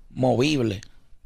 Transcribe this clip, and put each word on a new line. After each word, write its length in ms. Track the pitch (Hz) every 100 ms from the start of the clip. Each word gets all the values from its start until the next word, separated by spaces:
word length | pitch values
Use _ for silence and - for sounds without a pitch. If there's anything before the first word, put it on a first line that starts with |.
| -
movible. 720 | - 131 113 143 147 117 98 - - - -